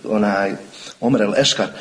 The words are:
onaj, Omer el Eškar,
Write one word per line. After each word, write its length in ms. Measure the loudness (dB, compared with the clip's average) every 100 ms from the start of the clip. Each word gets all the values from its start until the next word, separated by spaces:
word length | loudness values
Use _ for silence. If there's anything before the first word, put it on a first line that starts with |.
| -2
onaj, 460 | 0 2 2 0 -4 -12 -18 -18 -4
Omer 220 | 0 2
el 120 | 2 2
Eškar, 320 | 2 2 -2 -6